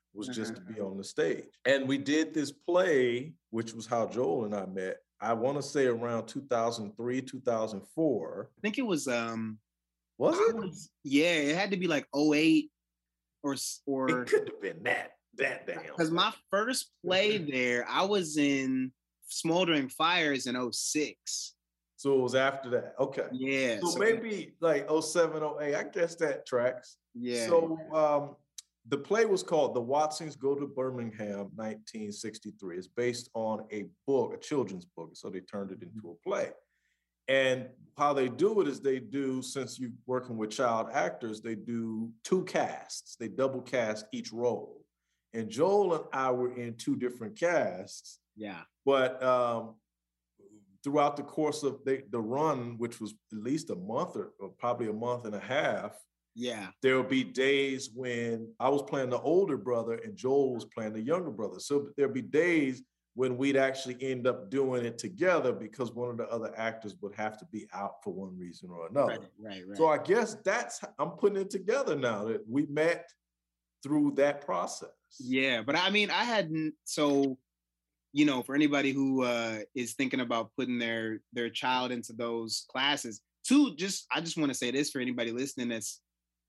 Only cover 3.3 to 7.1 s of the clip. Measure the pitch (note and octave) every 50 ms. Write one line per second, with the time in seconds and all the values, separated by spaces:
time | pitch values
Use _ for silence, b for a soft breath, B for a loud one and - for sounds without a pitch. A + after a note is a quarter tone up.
3.3 | - _ _ _ A2+ A2+ A2+ A2+ A2+ A2+ G#2+ - B2 A#2 A2 F2+ F#2+ A#2+ C3 -
4.3 | - B2+ A2 G#2 G#2 G2+ F#2 F#2 F#2+ F#2+ F#2 F#2+ - - _ _ _ - G#2 A2+
5.3 | A#2 A2 A#2+ C3+ C#3+ C#3+ C#3 - - C#3+ C3 B2 A#2 A2+ A#2+ A#2+ A#2 A2+ A2 -
6.3 | - C3+ C#3 C3+ B2 A2+ A2+ A#2 A2+ A2+ G#2 G2+ - - A#2 B2